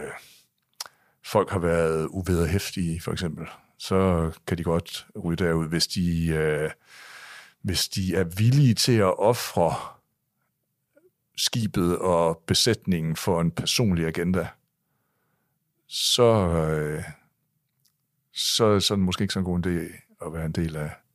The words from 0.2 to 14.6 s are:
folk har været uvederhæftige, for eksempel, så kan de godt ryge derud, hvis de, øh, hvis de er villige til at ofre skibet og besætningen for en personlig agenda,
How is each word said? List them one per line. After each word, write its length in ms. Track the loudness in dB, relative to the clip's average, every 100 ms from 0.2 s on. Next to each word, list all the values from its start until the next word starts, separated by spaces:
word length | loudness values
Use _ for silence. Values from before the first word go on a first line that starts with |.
| -20 -20 _ _ _ -16 -16 _ _ _
folk 260 | -2 0 2
har 80 | 0
været 480 | 0 2 2 0 -4
uvederhæftige, 920 | -4 0 0 2 0 -4 -4 -4 -4
for 120 | -6
eksempel, 340 | -6 -6 -8 -14 -16 _ -14
så 520 | -2 2 4 2 0 -4 -6
kan 120 | -4
de 60 |
godt 420 | 0 -2 -2 -10 -14 -8
ryge 120 | -4 0
derud, 320 | 0 0 0
hvis 180 | -2 -2
de, 400 | -2 -2 0 0
øh, 440 | 0 0 0 -4 -8 _ -20 -20 -20 -20 -20 -20 _
hvis 260 | -4 -2 -2
de 260 | -2 0
er 100 | 0
villige 500 | 0 2 4 6 6
til 180 | 4 4
at 260 | 4 4 4
ofre 560 | 2 2 -2 0 0 0 -8 -18 _ _ _ _ _ _ _ _ _ _ _ _ _ -6
skibet 600 | -4 -2 -2 0 0 0
og 440 | 2 2 2 0 -2
besætningen 680 | 0 2 0 0 -2 -2 -4
for 240 | -2 0
en 100 | 0
personlig 560 | -2 -2 0 2 0 -2
agenda, 420 | -2 -2 -2 -2 -8